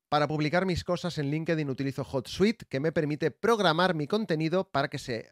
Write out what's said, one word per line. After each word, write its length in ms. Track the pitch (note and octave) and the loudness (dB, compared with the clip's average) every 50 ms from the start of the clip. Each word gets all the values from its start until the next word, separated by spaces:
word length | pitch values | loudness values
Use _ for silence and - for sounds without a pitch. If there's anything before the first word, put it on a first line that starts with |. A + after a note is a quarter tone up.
| _ _ | _ _
Para 180 | D3 D3 D3 C#3 | 2 2 2 2
publicar 380 | D3+ D3 D3+ D3+ D#3 F3+ F#3+ | 2 0 0 2 2 2 2
mis 180 | F#3+ F3 D3 - | 2 0 -2 -2
cosas 360 | - F3 E3+ - F3 - D#3 | -2 -4 -2 -2 -6 -4 -4
en 100 | C#3+ C#3 | -2 -2
LinkedIn 400 | D3 D#3 D#3+ E3 E3+ D#3 D3+ C#3 | -2 -2 0 0 0 0 0 -2
utilizo 340 | C3 - C3+ C#3 C3 - C3 | -4 -2 -4 -4 -4 -4 -6
HotSuite, 600 | - - C3 - - - - F#3 A3 - - - | -4 -4 -4 -4 -4 0 2 2 2 2 0 -6
que 140 | - - C3+ | -6 -6 -2
me 120 | C#3+ E3 | -2 0
permite 380 | - F3 D#3 C#3+ D3+ C#3+ E3 D3 | 0 0 0 0 -2 0 -2 -2
programar 640 | - _ - G#3 A#3 G#3 G3+ E3+ D#3 E3 F#3 F#3+ E3+ | -2 _ 2 2 2 4 4 4 4 4 4 2 2
mi 140 | D#3 D3 C3+ | 0 -2 0
contenido 600 | - G#3+ A3 - D3+ D#3 D#3+ D#3+ D#3+ F#3+ F#3+ - | 0 -2 0 0 0 0 2 2 2 0 0 0
para 200 | - C3+ C#3 D3+ | 0 -2 -2 0
que 100 | - C3+ | -4 -8
se 320 | - - A#2+ A2+ - - | -6 -6 -6 -6 -8 -12